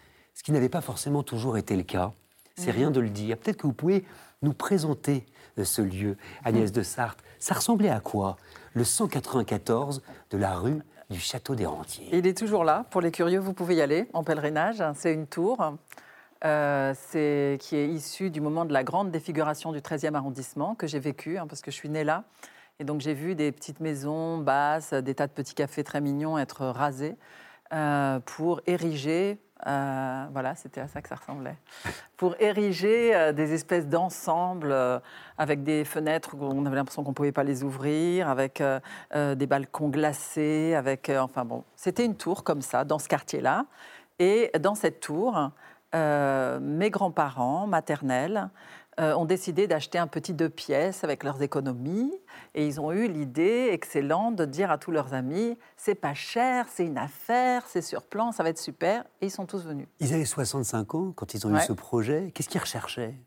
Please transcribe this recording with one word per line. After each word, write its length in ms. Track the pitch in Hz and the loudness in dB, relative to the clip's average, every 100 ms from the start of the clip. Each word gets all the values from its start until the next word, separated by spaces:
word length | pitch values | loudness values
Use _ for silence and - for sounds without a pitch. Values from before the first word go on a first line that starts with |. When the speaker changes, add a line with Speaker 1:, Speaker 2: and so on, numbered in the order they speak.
| - _ _ | -20 _ _
Speaker 1:
ce 80 | - | -8
qui 100 | - | 0
n'avait 160 | 151 127 | 2 2
pas 100 | 170 | 0
forcément 420 | 139 104 143 143 | -4 -6 -2 -2
toujours 360 | - 117 127 110 | 0 -2 0 0
été 180 | - 98 | 0 0
le 80 | |
cas. 300 | 87 92 92 - _ _ _ - | 0 -2 -2 -6 _ _ _ -6
C'est 160 | 175 | -2
Speaker 2:
Mhm. 60 | 113 | 2
Speaker 1:
rien 140 | 151 | 2
de 100 | 131 | 4
le 80 | 110 | 2
dire. 280 | 101 107 113 | 0 -4 -2
Peut-être 200 | - - | -2 -2
que 100 | 147 | -2
vous 60 | |
pouvez 320 | 113 165 196 190 - - _ | 0 2 2 0 -10 -20 _
nous 120 | 143 | -2
présenter, 720 | 139 - 196 156 131 - 139 - - - - | 0 2 2 2 0 0 -2 -4 -16 -10 -4
euh, 60 | 95 | -2
ce 160 | - | 0
lieu, 340 | 98 95 104 98 - - 117 | 0 0 -2 -4 -10 -6 2
Agnès 240 | 113 107 | 2 4
Speaker 2:
Mhm. 60 | 117 | 0
Speaker 1:
de 80 | |
Sarthe. 360 | - - 117 - - - | -2 -2 -4 -6 -20 -8
Ça 160 | - 196 | -2 0
ressemblait 340 | - 214 208 | 2 4 4
à 100 | 110 | 2
quoi, 380 | - 104 95 92 - - - | 0 0 0 -2 -12 -20 -4
le 120 | 117 117 | 0 2
cent 220 | - 202 | 2 0
quatre-vingt-quatorze 960 | 139 - 131 107 104 - 117 143 135 - - - | -2 0 0 0 0 2 0 0 -6 -10 -20 -6
de 60 | 101 | 0
la 180 | 98 90 | 0 0
rue 260 | 110 151 - - - | 0 -2 -6 -18 -12
du 100 | 90 | -6
Château 360 | - - - 127 | -6 -6 -4 -2
des 100 | 87 | -2
Rentiers ? 420 | 78 78 - - | -4 -10 -12 0
Speaker 2:
Il 120 | 175 180 | 2 2
est 120 | 180 | 2
toujours 260 | 220 208 | 0 4
là. 220 | 160 170 247 | 4 2 0
Pour 120 | 185 | 0
les 100 | 170 | 0
curieux, 280 | - 170 190 | 2 2 2
vous 140 | 190 | 0
pouvez 220 | 185 175 165 | -2 2 4
y 60 | |
aller 260 | 143 160 240 | 4 2 0
en 100 | 165 | -2
pèlerinage. 580 | 156 151 147 151 185 226 156 143 | -2 0 0 2 0 0 -2 0
C'est 180 | 170 | 0
une 140 | 156 147 | 0 -2
tour. 460 | 170 190 247 160 147 - - - - - _ 156 | -2 0 2 -2 -4 -12 -20 -20 -20 -20 _ 0
Euh, 480 | 151 143 139 135 131 - | 2 4 2 0 -2 -4
c'est, 480 | 160 147 143 139 139 | 0 2 4 2 0
qui 140 | - 151 | -2 0
est 120 | 147 | 0
issu 420 | 165 143 - 190 | -2 -6 -4 -4
du 120 | 151 | -2
moment 240 | 147 160 170 | -2 0 2
de 80 | |
la 100 | 135 | 2
grande 280 | 123 170 196 | 2 0 0
défiguration 600 | 160 - 156 151 151 165 | -2 -2 0 0 -2 -4
du 100 | 147 | -6
treizième 340 | - 156 151 147 | -4 -2 0 -2
arrondissement 600 | 135 131 127 143 170 233 | -2 -6 -8 -4 -4 -2
que 120 | 156 | -4
j'ai 120 | 143 | -2
vécu, 380 | 143 139 156 180 | -4 -4 -6 -6
hein, 100 | 156 | -6
parce 140 | 143 | -10
que 100 | - | -12
je 40 | - | -10
suis 140 | 147 | -4
née 140 | 156 | 0
là. 200 | 151 165 - _ - - - - | 0 0 -4 _ -20 -20 -20 -10
Et 40 | |
donc 180 | 143 151 | -4 -2
j'ai 120 | 147 | -2
vu 220 | 139 165 170 | -2 -2 0
des 160 | 151 | 0
petites 280 | - - 147 | -2 -10 -6
maisons 600 | 160 139 143 156 165 165 | -4 -4 -4 -2 -2 0
basses, 540 | 139 139 147 160 - | 2 4 4 0 0
des 220 | 135 131 131 | -2 0 -2
tas 120 | 143 | -2
de 40 | |
petits 220 | - 135 - | -4 -6 -4
cafés 280 | 143 - | -2 -4
très 180 | 143 143 | -4 -2
mignons 360 | 143 143 156 156 | 0 0 -2 -2
être 280 | 131 - 131 | -2 -4 -4
rasés, 500 | 120 147 131 151 226 - - - - - | 0 0 0 -6 -8 -18 -20 -20 -20 -6
euh, 480 | 160 147 143 139 131 | -2 2 2 2 0
pour 420 | - - 165 165 - | -4 -4 -2 0 0
ériger, 720 | 175 165 151 143 170 202 208 _ - - | 0 0 -2 0 2 0 -2 _ -10 -2
euh, 580 | 139 139 135 131 131 139 | -2 0 -2 -4 -4 -6
voilà, 220 | 139 131 - | -4 -4 -6
c'était 260 | 135 - | -10 -10
à 60 | 139 | -8
ça 140 | 143 | -10
que 60 | - | -10
ça 80 | - | -12
ressemblait, 400 | - 139 135 156 _ - - - - - | -10 -10 -10 -12 _ -12 -10 -10 -14 -2
pour 180 | 180 175 | 0 4
ériger, 760 | 214 202 208 170 202 233 233 196 | 2 4 0 2 4 4 6 6
euh, 160 | 156 | 4
des 220 | 147 151 | 4 0
espèces 340 | 160 - 175 147 | 0 0 0 2
d'ensembles, 840 | 165 180 - 185 165 180 180 147 | 2 0 -2 -2 0 0 -2 0
euh, 280 | 135 127 123 - - - - | 2 2 0 -4 -18 -12 -4
avec 260 | 151 147 | 2 2
des 220 | 139 151 143 | 4 2 0
fenêtres 500 | 156 156 160 - 143 | -2 0 0 -2 -4
où 80 | |
on 220 | 139 135 143 | -2 0 2
avait 100 | 135 | 0
l'impression 280 | 135 - | -2 -4
qu'on 100 | 139 | -4
pouvait 180 | 131 143 | 0 2
pas 120 | 139 | 2
les 200 | 139 131 | 2 0
ouvrir, 640 | 139 131 143 151 170 180 160 | -2 -2 0 2 2 2 2
avec, 320 | 131 135 - | 2 0 0
euh, 200 | 139 135 - - - 151 | 0 0 -4 -16 -4 0
euh, 180 | 143 131 | 2 2
des 120 | 139 | 2
balcons 420 | 139 135 - 147 | 2 0 -2 0
glacés, 840 | 143 151 143 - 160 151 156 160 156 | 2 2 0 -4 0 2 2 2 2
avec, 340 | 131 135 - | 2 0 0
euh, 100 | 139 | 0
enfin 260 | 131 135 120 | 0 -2 -4
bon, 180 | 120 - - | -6 -10 -6
c'était 300 | 185 180 240 | -2 0 0
une 120 | 196 | 0
tour 260 | 170 170 | -2 0
comme 180 | - 147 | 0 0
ça, 220 | - 123 | 0 -2
dans 160 | 139 151 | 0 -2
ce 80 | - | 0
quartier-là. 580 | 156 - 143 127 180 285 - - - - - | -2 -2 -2 2 2 0 -8 -20 -20 -10 2
Et 320 | 180 220 233 160 | 6 6 4 4
dans 160 | 185 208 | 2 2
cette 240 | 165 - | 0 -2
tour, 520 | - 151 247 185 143 - - - _ 165 | -4 -2 0 2 0 -4 -20 -20 _ 0
euh, 640 | 151 147 139 135 127 131 | 4 4 4 2 2 0
mes 300 | 139 156 208 | -2 0 0
grands-parents 760 | 190 190 160 143 127 123 160 208 | 2 0 2 0 0 0 0 0
maternels, 800 | 170 - 147 139 127 160 214 190 - - - - - | 0 0 -2 0 0 0 -2 -4 -10 -20 -20 -10 0
euh, 160 | 156 147 | 2 2
ont 100 | 160 | 2
décidé 400 | 185 185 160 202 | 0 0 0 2
d'acheter 320 | 156 - 175 | 0 0 -2
un 80 | 165 | -2
petit 300 | 160 165 160 | -4 -4 0
deux 140 | 165 | 0
pièces 540 | - - 139 185 185 | -2 0 2 2 0
avec 200 | 151 135 | -4 -2
leurs 180 | 139 139 | -4 -2
économies. 720 | 143 147 135 123 135 202 269 381 - - - | -2 0 -2 -2 -2 0 0 -4 -10 -20 -8
Et 140 | - 151 | -2 -2
ils 120 | 147 | 0
ont 120 | 151 | -2
eu 160 | 190 233 | 0 0
l'idée 640 | 156 143 131 180 240 254 | -2 -2 2 4 4 2
excellente 640 | 170 - 147 143 170 226 208 | 0 -2 0 2 2 2 0
de 100 | 151 | 0
dire 240 | 143 190 | 0 2
à 80 | 147 | 0
tous 140 | - | 0
leurs 240 | 156 131 131 | -2 0 -2
amis, « 420 | 127 175 233 233 - - | -2 0 -2 -4 -12 -4
C'est 180 | - 196 | -2 0
pas 180 | 143 | -2
cher, 540 | 147 - 233 254 247 226 | -4 -4 0 2 2 -2
c'est 160 | - 170 | -2 -2
une 140 | 127 | -2
affaire, 640 | 143 - - 247 254 247 - | -4 -6 0 2 4 2 -2
c'est 160 | 180 | -4
sur 220 | 165 - | -4 -6
plan, 280 | - 208 233 | -6 -2 -2
ça 120 | 214 | 0
va 60 | 165 | -2
être 100 | 160 | -2
super. » 440 | - - 170 233 - _ | -6 -2 0 0 -4 _
Et 40 | 196 | -6
ils 60 | |
sont 160 | 196 180 | -4 -6
tous 180 | 196 165 | -6 -6
venus. 220 | 143 - - | -8 -8 -2
Speaker 1:
Ils 140 | 131 | 0
avaient 120 | 160 147 | 2 0
soixante-cinq 680 | - 127 139 117 113 104 | 0 -2 -2 -2 -2 -2
ans 180 | 156 190 - | -2 -4 -6
quand 180 | - | -8
ils 140 | 104 107 | -2 2
ont 20 | |
eu 40 | |
Speaker 2:
Ouais. 80 | 104 | 4
Speaker 1:
ce 120 | - | 2
projet. 560 | 98 - 120 110 151 190 - | -2 -2 0 2 0 -2 -6
Qu'est-ce 140 | - | -4
qu'ils 120 | 185 | -4
recherchaient, 540 | - - - - 113 131 | -4 -6 -6 -6 -8 -8